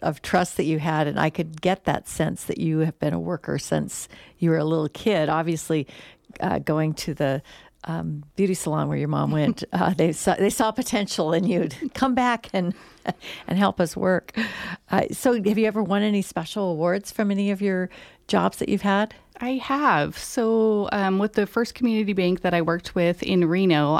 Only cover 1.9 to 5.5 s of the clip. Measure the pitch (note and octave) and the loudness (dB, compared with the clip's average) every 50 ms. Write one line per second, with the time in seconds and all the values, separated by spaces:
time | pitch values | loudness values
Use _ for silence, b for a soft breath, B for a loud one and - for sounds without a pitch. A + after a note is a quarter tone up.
1.9 | C#3+ - - - - - D#3+ D#3 F3 - - - - - - D#3+ D#3 D#3 D#3+ D#3+ | -2 -2 -2 -6 -4 -2 -2 -2 -2 -6 -6 -8 -6 -2 -2 0 2 2 0 0
2.9 | - - - - E3 E3+ E3 E3+ F3+ - - - C#3 C#3+ - - - D#3 D3 - | -2 -2 -4 -2 -2 -2 -4 -4 -6 -6 -6 -4 -6 -4 -4 -2 -2 -2 -2 -4
3.9 | - - - - B B B B B B F3 E3 D#3+ D#3 D3+ D#3 E3 D#3+ D#3 D3+ | -8 -12 -14 -14 B B B B B B 0 2 2 2 2 0 0 0 -2 -2
4.9 | - - - A3+ G#3 E3+ D#3 D3 D#3+ D#3+ E3 E3+ | -4 -4 -2 0 2 2 2 2 0 0 0 0